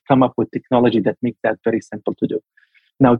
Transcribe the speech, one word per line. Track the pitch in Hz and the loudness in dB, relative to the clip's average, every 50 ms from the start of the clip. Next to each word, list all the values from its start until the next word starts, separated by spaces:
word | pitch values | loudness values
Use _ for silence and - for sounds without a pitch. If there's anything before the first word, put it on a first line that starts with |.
| _ - | _ 0
come | 139 127 131 | 2 2 2
up | 123 - | 2 0
with | - 110 - | -4 -6 -4
technology | - 117 - _ 131 120 120 117 110 117 | -6 -10 -6 _ 0 2 2 2 0 0
that | 92 - 87 - | -2 -2 -4 -4
makes | - 120 - _ - | -8 -8 -8 _ -6
that | 113 107 - _ | -6 -6 -4 _
very | 117 110 107 | -4 -4 -4
simple | - _ 110 104 - - - | -6 _ -16 -8 -8 -8 -6
to | - - | -4 -6
do. | - - - - _ _ _ _ _ _ _ _ _ _ _ | -6 -6 -8 -10 _ _ _ _ _ _ _ _ _ _ _
Now, | 131 123 120 | 2 2 2